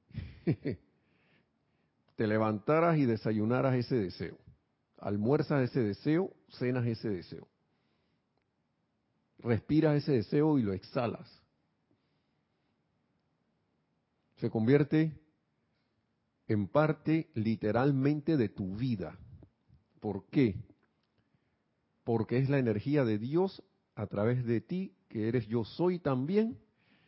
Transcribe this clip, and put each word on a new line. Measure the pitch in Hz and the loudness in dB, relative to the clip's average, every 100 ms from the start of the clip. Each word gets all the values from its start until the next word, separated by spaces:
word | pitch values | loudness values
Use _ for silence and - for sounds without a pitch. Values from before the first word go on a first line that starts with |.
| _ - - - | _ -14 -14 -8
<laughs> | - - - 110 _ _ _ _ _ _ _ _ _ _ _ _ _ - | -6 -4 -6 -10 _ _ _ _ _ _ _ _ _ _ _ _ _ -4
te | 110 | 0
levantaras | 107 110 107 - 156 170 156 | 2 2 0 0 2 4 4
y | 131 | 2
desayunaras | 110 117 110 107 127 135 127 | 0 0 0 0 0 2 0
ese | 117 | 0
deseo, | 131 92 - 82 - - - _ _ _ _ | -2 -2 -6 -10 -12 -20 -20 _ _ _ _
almuerzas | - 104 107 147 151 147 123 | -6 -2 0 0 0 0 0
ese | 143 | 0
deseo, | 107 98 143 156 190 - _ | -2 -2 -2 0 -2 -8 _
cenas | - 123 127 | -6 -4 -2
ese | 120 113 117 | -2 -4 -4
deseo, | 92 80 - - _ _ _ _ _ _ _ _ _ _ _ _ _ _ _ _ _ _ - | -6 -8 -16 -18 _ _ _ _ _ _ _ _ _ _ _ _ _ _ _ _ _ _ -10
respiras | 113 113 - 151 156 | -2 -2 2 2 4
ese | 147 143 | 2 2
deseo | 131 101 151 156 147 | 0 0 0 2 2
y | |
lo | 107 | 0
exhalas. | 95 - 139 117 92 - - _ _ _ _ _ _ _ _ _ _ _ _ _ _ _ _ _ _ _ _ _ _ _ _ _ _ _ _ _ _ | -4 -6 -6 -4 -6 -14 -20 _ _ _ _ _ _ _ _ _ _ _ _ _ _ _ _ _ _ _ _ _ _ _ _ _ _ _ _ _ _
Se | 117 | -4
convierte | 117 110 143 147 156 160 - - _ _ _ _ _ _ _ _ _ _ _ - | 0 4 4 6 2 2 -2 -16 _ _ _ _ _ _ _ _ _ _ _ -2
en | 107 98 | -2 2
parte | 147 156 151 - 160 160 | 2 2 0 0 0 0
literalmente | - 107 110 107 107 139 139 135 151 139 160 | -2 -2 0 0 2 2 2 2 0 0 0
de | 107 | 0
tu | - 95 | -2 -6
vida. | 98 131 107 80 - - - - _ _ - _ _ | -4 -4 -4 -6 -12 -20 -20 -20 _ _ -20 _ _
¿Por | 110 98 - | -8 -8 -2
qué? | 151 123 90 - _ _ _ _ _ _ _ _ _ _ _ _ _ | 2 2 0 -10 _ _ _ _ _ _ _ _ _ _ _ _ _
Porque | - 117 107 120 | -2 -2 0 0
es | 135 | 2
la | 139 | 2
energía | 123 104 123 147 | 2 0 0 0
de | 123 107 | 2 0
Dios | 117 160 190 - - _ _ | 0 0 -2 -4 -20 _ _
a | - 107 | -10 -6
través | 98 107 123 | 0 0 0
de | 117 117 | 0 -2
ti, | - 180 190 - _ | -2 -6 -6 -12 _
que | 113 107 | -4 -2
eres | 123 104 | -2 -2
yo | 117 | -4
soy | 110 - 175 180 | -4 -2 -2 0
también, | 151 127 139 202 226 262 _ _ _ _ | -2 -2 0 0 0 -4 _ _ _ _